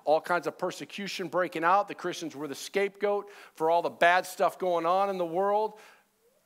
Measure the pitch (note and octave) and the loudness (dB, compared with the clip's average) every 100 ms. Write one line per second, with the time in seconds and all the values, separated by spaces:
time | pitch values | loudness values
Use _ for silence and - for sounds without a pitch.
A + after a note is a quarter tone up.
0 | - D#3 - F3 D3 - F3+ - C#3+ - | 0 2 2 -2 -2 -4 -6 -6 -10 -10
1 | G3 - E3+ F3 F3+ D#3+ E3 G3 G3+ - | -8 -6 -4 -2 -2 0 2 4 2 -4
2 | F3+ D#3+ D#3+ C3+ D3+ C3 - G3 G3+ G3+ | -8 -6 -8 -8 -10 -10 -6 -2 -2 -2
3 | G3+ G3+ G3+ - - - D#3+ E3+ D#3 A#2 | -2 -2 -4 -16 -16 -2 2 2 2 4
4 | E3+ F#3 F3+ - F3 - F#3 E3+ E3 F#3+ | 4 4 2 0 0 0 -2 0 2 2
5 | G3+ F#3+ E3+ E3+ G3+ G#3 G#3+ G#3+ - - | 2 0 -2 0 2 2 0 -6 -20 -20
6 | _ _ _ _ | _ _ _ _